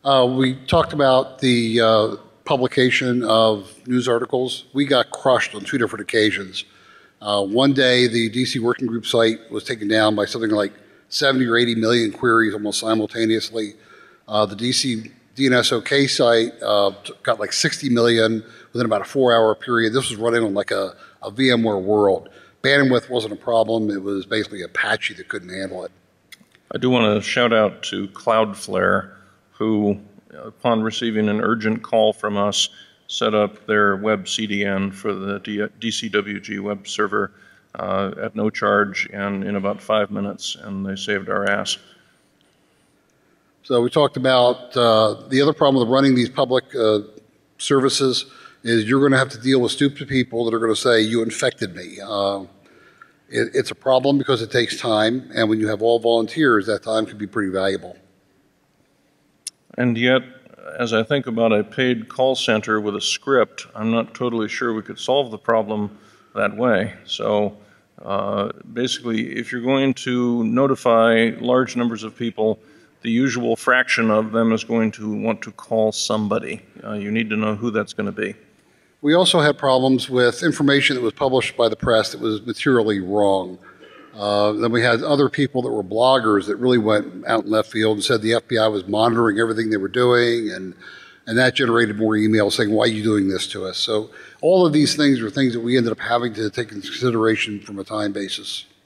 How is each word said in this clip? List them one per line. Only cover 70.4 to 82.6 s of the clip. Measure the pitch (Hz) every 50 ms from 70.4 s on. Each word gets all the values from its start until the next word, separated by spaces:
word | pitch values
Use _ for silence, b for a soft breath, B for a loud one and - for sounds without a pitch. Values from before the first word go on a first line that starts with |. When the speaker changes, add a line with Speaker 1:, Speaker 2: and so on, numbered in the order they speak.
| 113
Speaker 2:
notify | 110 117 123 139 139 135 123 - 127 117 113 113 117 113 113 113 113 - -
large | 120 120 127 127 131 123 -
numbers | 120 120 120 113 107 110
of | 110 -
people, | - 120 117 104 - 107 110 107 - b b b b b b b _ _
the | 117
usual | 113 120 131 135 113 127 120 117 113
fraction | - - - 123 127 127 - - - 113 110
of | 107 110 110 110
them | 107 117 113 113 113
is | 110 -
going | - 117 113 113 110 101
to | - 107 107 107
want | 104 104 113 110 101 -
to | 113
call | - - - - 120 110 110 110
somebody. | 107 - - - 113 110 107 101 107 107 - - - 117 - _ _ - -
Uh, | 110 107
you | 104 101 104
need | 107 113 113 107
to | 107
know | 107 110 107 107
who | 101 117 120 104
that's | 110 104 - -
gonna | - 107 101 95
be. | 104 104 98 104 - _ _ _ b b b b b b b b b -
Speaker 1:
We | 147 156
also | 175 185 175 - 175
had | 147 151 143 -
problems | - 135 131 131 131 131 131 123 123 -
with | 131 127 123 120 117 - -
information | 170 143 - 147 139 139 143 135 - 143
that | 127 123
was | 113 -
published | - 147 135 127 131 117 - -
by | - 120 113
the | 110
press | - - 131 117 110 104 - -
that | 104
was | 117 113 110 107 104
materially | 117 110 -